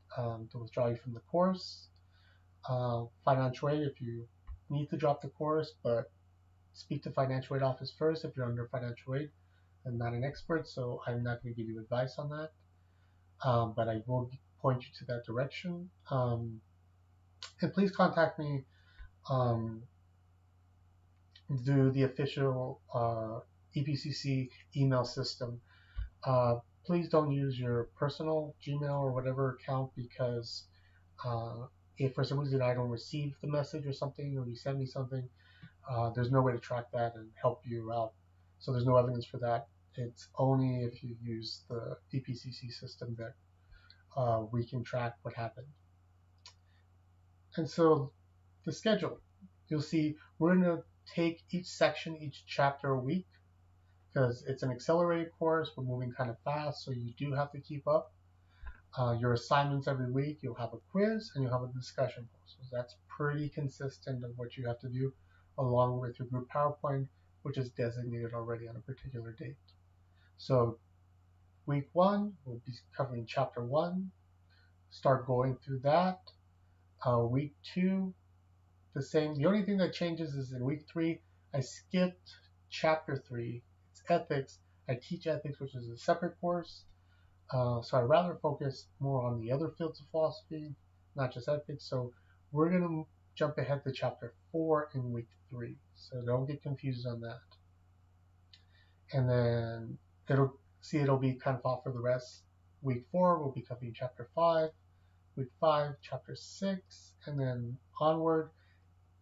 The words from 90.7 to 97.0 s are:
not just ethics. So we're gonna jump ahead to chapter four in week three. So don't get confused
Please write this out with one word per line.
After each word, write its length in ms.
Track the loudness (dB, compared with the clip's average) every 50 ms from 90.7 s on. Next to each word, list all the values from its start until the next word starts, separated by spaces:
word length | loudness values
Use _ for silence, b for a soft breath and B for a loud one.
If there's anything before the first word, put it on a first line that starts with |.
| -12 -14 _ _ _ _ _ _ -4
not 180 | -2 -2 -2 -4
just 160 | -4 -2 -2
ethics. 360 | -2 -2 -2 -6 -10 -10 -8
So 300 | -6 -4 -4 -4 -4 b b b b b b b _
we're 200 | 2 4 4 4
gonna 340 | 4 4 2 2 0 -4 -6 -8 _ _ _ _ _
jump 240 | -2 0 0 0 0
ahead 260 | -2 0 -2 -2 -2
to 80 | -4 -4
chapter 420 | -2 -2 -2 -2 -4 -8 -14 -14 _ _ _
four 380 | -2 0 2 4 4 4 2 0 -4
in 180 | -4 -4 -2 -4
week 160 | -4 -6 -8 _ _ _ -14
three. 280 | -10 -10 -10 -10 -10 -14 -18 _ -20
So 280 | -20 -16 -12 -10 -4 0
don't 240 | 2 2 2 2
get 160 | 0 -4 -6 -6
confused 440 | -6 -6 -4 -2 -4 -4 -2